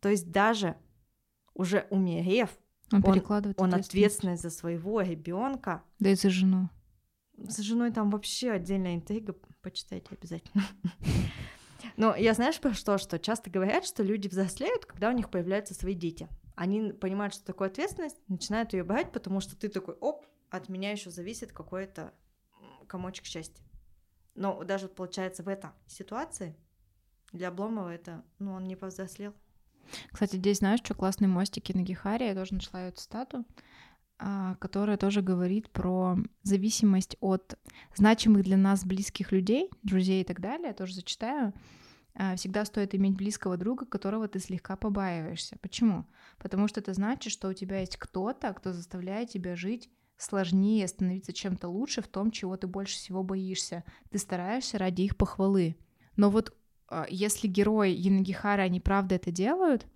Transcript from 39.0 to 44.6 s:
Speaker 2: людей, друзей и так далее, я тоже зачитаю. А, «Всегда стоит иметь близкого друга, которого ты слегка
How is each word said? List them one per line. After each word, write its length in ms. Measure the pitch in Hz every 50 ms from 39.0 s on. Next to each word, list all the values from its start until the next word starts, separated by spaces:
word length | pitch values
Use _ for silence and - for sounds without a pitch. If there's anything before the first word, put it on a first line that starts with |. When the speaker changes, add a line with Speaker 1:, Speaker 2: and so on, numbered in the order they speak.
| 202 - - - 190 -
Speaker 2:
людей, 380 | 202 190 185 190 226 277 370 392 - _
друзей 380 | - 202 190 185 185 190 190 190
и 20 | 185
так 160 | 185 180 180
далее, 280 | 180 196 262 320 349 285
я 60 | 202
тоже 200 | - 190 185 185
зачитаю. 580 | 185 175 - - _ 226 226 277 302 254 202 196 - - - - - - - - _ _ _ _
А, 200 | - 196 190 185
«Всегда 280 | 180 - 185 190 208 214
стоит 300 | 208 - 220 202 196 -
иметь 200 | 190 196 196 196
близкого 400 | 190 196 208 208 - - 196 180
друга, 300 | 175 180 214 254 254 277
которого 400 | - - 196 - 196 208 220 220 208
ты 100 | - 196
слегка 360 | 190 - 185 175